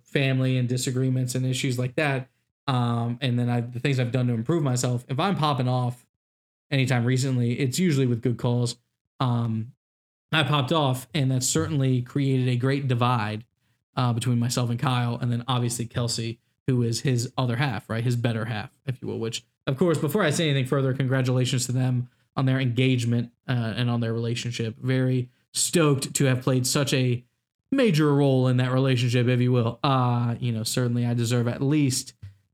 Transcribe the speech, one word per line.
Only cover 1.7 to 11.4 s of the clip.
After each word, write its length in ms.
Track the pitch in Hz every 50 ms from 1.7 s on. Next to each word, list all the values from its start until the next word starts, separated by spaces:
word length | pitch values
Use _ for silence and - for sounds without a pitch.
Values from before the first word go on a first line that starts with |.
| 123
like 200 | 123 123 123 -
that, 320 | - 156 143 135 131 131 - _ _ _ _ _ _ _ -
um, 500 | 131 123 120 117 120 117 117 120 120 120
and 160 | 143 123 120
then 140 | 120 120 120
I, 120 | 120 120 117
the 180 | 120 120 120
things 180 | - 147 135 127
I've 140 | 123 117 120
done 160 | 127 127 123
to 60 | 120
improve 280 | 113 113 - 165 170 147
myself, 420 | 135 123 123 131 127 123 120 - -
if 100 | 131 131
I'm 160 | 170 202 190
popping 320 | - 151 151 139 123 123
off 400 | 123 127 127 123 123 123 - _ _ _ _ _ _ _ _ _ _ _ _ _ -
anytime 340 | 147 135 127 123 131 120 117
recently, 500 | 123 131 127 131 135 131 123 120 117 120
it's 260 | - 135 123 123 -
usually 260 | 185 180 147 135 135
with 160 | 120 123 117 -
good 160 | 127 117 -
cause. 380 | - 123 120 123 120 120 - - _ _ _ _ _ _ _ -
Um, 540 | 135 123 120 117 117 113 110 110 110 123 - _ _ _ _ _ _ _ _ _ _ _
I 140 | - 160 147
popped 280 | 123 151 147 123 127 170
off, 360 | 160 147 131 127 127 - - -
and 200 | 156 135 131 131
that 100 | 127